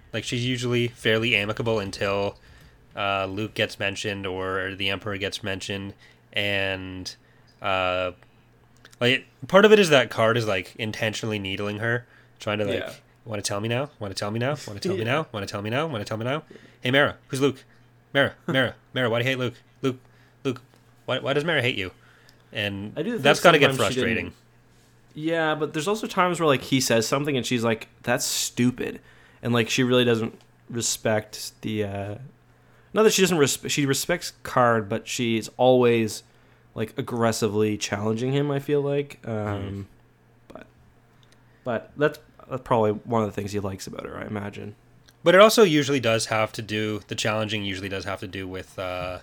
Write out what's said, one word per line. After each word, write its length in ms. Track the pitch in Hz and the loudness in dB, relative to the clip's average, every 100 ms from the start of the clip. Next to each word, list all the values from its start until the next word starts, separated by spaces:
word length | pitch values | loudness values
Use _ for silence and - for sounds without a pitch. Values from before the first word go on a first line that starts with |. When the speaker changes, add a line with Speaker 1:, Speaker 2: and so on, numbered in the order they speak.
| - | -10
Speaker 1:
like, 100 | 113 | -8
she's 220 | - 127 123 | -6 -4 -4
usually 420 | 123 123 120 120 | -4 -2 0 0
fairly 480 | - 120 110 117 107 | -2 2 2 2 0
amicable 440 | 101 107 113 113 | 0 -2 -2 -2
until, 580 | 98 - 101 101 101 - - - - _ _ - | -2 -4 -2 0 -2 -6 -18 -20 -20 _ _ -6
uh, 300 | 101 98 95 | -2 -2 -2
Luke 300 | 98 110 - | -4 -6 -2
gets 240 | 107 - | -2 -2
mentioned 460 | 98 98 110 98 98 | -6 -4 -6 -6 -6
or 500 | 92 92 95 95 95 | -6 -4 -4 -4 -4
the 140 | 98 | -4
Emperor 280 | 98 107 101 | -4 -6 -6
gets 260 | 98 - | -6 -6
mentioned, 500 | 104 95 - 98 98 - - _ _ | -8 -8 -6 -8 -8 -14 -20 _ _
and, 840 | 104 101 101 98 95 95 92 92 - _ _ _ - | -4 -2 0 -2 -4 -8 -12 -12 -16 _ _ _ -10
uh, 500 | 104 95 92 90 92 87 - _ _ _ _ _ - - | -2 0 0 0 -4 -6 -20 _ _ _ _ _ -18 -2
like, 240 | 120 131 - - 127 | 0 0 -2 -16 4
part 180 | 190 214 | 6 10
of 60 | |
it 80 | 208 | 8
is 100 | 180 | 8
that 200 | 143 113 | 6 4
Card 280 | - 113 117 | 2 2 4
is, 80 | 110 | 2
like, 280 | 95 90 - | -2 -4 -6
intentionally 640 | 110 104 113 101 113 107 | -6 -2 -4 -2 -4 -4
needling 400 | 98 98 101 104 | -4 -4 -4 -4
her, 260 | 113 120 120 - _ - | -2 -2 -4 -20 _ -10
trying 200 | - 107 | -4 -2
to, 60 | 104 | 0
like, 140 | 95 | -2
Speaker 2:
Yeah. 140 | - - _ _ - | -6 -12 _ _ -10
Speaker 1:
"Wanna 160 | 104 | -8
tell 180 | - 101 | -4 -4
me 80 | 110 | -2
now? 200 | 120 143 - | -2 -4 -8
Wanna 140 | 101 | -10
tell 180 | 95 104 | -6 -4
me 80 | 110 | -2
now? 160 | 123 147 - | -2 -4 -8
Wanna 120 | 104 | -8
tell 140 | 185 | -4
me 60 | 190 | -2
Speaker 2:
<laughs> 40 | |
Yeah. 0 | 110 | -2
Speaker 1:
now? 220 | 143 156 | -2 -4
Wanna 140 | 107 98 | -8 -8
tell 140 | 104 | -6
me 80 | 104 | -4
now? 180 | 123 165 | -4 -4
Wanna 180 | 117 98 | -6 -6
tell 120 | 107 | -6
me 80 | 117 | -4
now? 180 | 147 - - - - | -6 -8 -20 -20 -8
Hey, 100 | 123 | 0
Mara, 240 | 135 135 - - | 2 2 0 -6
who's 120 | 135 | 0
Luke? 220 | 139 135 - _ _ _ _ | 0 -2 -12 _ _ _ _
Mara, 200 | 139 123 - | 0 0 0
Speaker 2:
<laughs> 60 | - | -2
Speaker 1:
Mara, 280 | 135 117 - _ | 0 0 -4 _
Mara, 160 | 127 123 | -2 0
why 100 | 113 | 0
do 60 | 123 | 0
you 60 | |
hate 80 | 131 | 0
Luke? 160 | 123 120 _ - | -2 -6 _ -4
Luke, 160 | 135 123 _ _ _ _ | -4 -4 _ _ _ _
Luke, 180 | 139 123 _ _ _ _ - | -6 -6 _ _ _ _ -6
why, 120 | 127 | -4
why 140 | 123 | -2
does 100 | 139 | -2
Mara 180 | 156 156 | 0 0
hate 140 | 120 117 | 0 -2
you?" 140 | 92 - _ _ - - _ | -6 -10 _ _ -20 -20 _
And 420 | 117 104 98 104 - | -6 -6 -6 -8 -8
Speaker 2:
I 60 | |
do 100 | 170 | -6
think 100 | 233 | 0
Speaker 1:
that's 160 | 139 147 | 2 6
gotta 180 | 180 160 | 8 8
get 140 | 139 | 6
Speaker 2:
sometimes 240 | 131 104 123 | 4 0 0
she 60 | |
didn't 60 | 123 90 | -2 -2
Speaker 1:
frustrating. 180 | 90 - _ _ _ _ _ _ _ - | -6 -12 _ _ _ _ _ _ _ -8
Speaker 2:
Yeah, 380 | 156 165 156 | -4 0 0
but 200 | 151 151 | -2 -4
there's 140 | 160 156 | -4 -2
also 200 | 220 240 | -4 -4
times 320 | - 180 165 | 0 0 2
where, 80 | 160 | 2
like, 140 | 131 | 2
he 180 | - 135 | 2 0
says 260 | 123 117 113 | 4 2 2
something 300 | 139 147 135 | 0 0 -2
and 80 | 113 | 0
she's 180 | 123 | 0
like, 240 | 113 113 - _ | 0 -2 -6 _
"That's 240 | - 123 - | -2 -2 -2
stupid." 720 | - - - 123 123 - - - - - - | -4 -4 2 2 2 -6 -8 -16 -20 -20 -10
And, 100 | 120 | -2
like, 160 | 120 117 | 0 0
she 140 | 127 | 0
really 200 | 127 127 123 | 2 4 4
doesn't 340 | 113 113 - _ _ - | 2 0 -8 _ _ -12
respect 800 | 117 110 - 117 107 107 - - - | -6 -4 -2 0 -2 -2 -12 -14 -10
the, 220 | 113 107 | -8 -4
uh, 320 | 101 101 101 107 135 - _ _ _ _ _ 190 | -4 -6 -8 -10 -14 -20 _ _ _ _ _ 4
not 80 | |
that 100 | 220 | 4
she 80 | 214 | 6
doesn't 160 | 185 175 | 2 4
resp-, 320 | 135 - - | 2 0 -4
she 160 | 139 139 | -2 0
respects 480 | 135 - 170 - - | 0 -2 -4 -4 -12
Card, 480 | - - 120 117 101 | -4 2 4 4 0
but 180 | 110 - | -6 -6
she's 420 | - 120 113 107 - | -4 0 0 -2 2
always, 680 | 127 127 120 117 110 - - _ _ _ _ | 6 6 6 4 2 -4 -14 _ _ _ _
like, 200 | - 110 - | -8 -6 -6
aggressively 800 | 123 123 117 107 113 104 107 104 | -6 0 0 2 0 2 0 0
challenging 540 | - 101 107 110 127 | -4 -2 -2 -2 0
him, 160 | 139 143 | -2 0
I 80 | 139 | -2
feel 240 | 139 143 | -2 -2
like. 380 | 143 143 143 - | 0 -2 -4 -10
Um, 380 | - 110 104 101 | -8 -6 -4 -4
Speaker 1:
Hmm. 200 | 98 98 95 _ _ _ _ _ - | -6 -10 -12 _ _ _ _ _ -20
Speaker 2:
but, 180 | - - _ _ _ _ _ _ _ _ _ | -20 -20 _ _ _ _ _ _ _ _ _
but 280 | 131 110 - - | -6 -6 -6 -2
that's, 220 | 151 147 _ _ - | -2 -2 _ _ -12
that's 140 | 127 | -8
probably 280 | - 123 107 | 0 2 2
one 300 | 104 - 113 | 0 -2 0
of 60 | 107 | 0
the 60 | |
things 180 | 98 101 | -4 -6
he 80 | 101 | -4
likes 260 | 98 95 - | -6 -8 -12
about 200 | - - | -12 -12
her, 100 | 82 | -10
I 80 | 104 | -8
imagine. 500 | 107 101 101 104 - _ _ _ _ | -8 -8 -12 -14 -16 _ _ _ _
Speaker 1:
But 120 | 165 180 | 6 10
it 60 | |
also 200 | 214 220 | 10 8
usually 360 | 208 151 139 143 | 6 6 2 2
does 260 | 117 113 - | 2 0 0
have 240 | 110 110 | 0 0
to 80 | - | -4
do, 380 | 104 107 107 107 - | -6 -4 -2 -4 -8
the 80 | 110 | -4
challenging 480 | 117 107 110 107 | -2 -2 -2 -4
usually 260 | 101 95 98 | -4 -6 -6
does 160 | 95 92 | -6 -6
have 140 | 95 | -8
to 60 | 104 | -8
do 200 | 95 95 | -10 -10
with, 320 | 92 87 - | -10 -12 -10
uh, 400 | 92 90 92 90 | -6 -6 -8 -10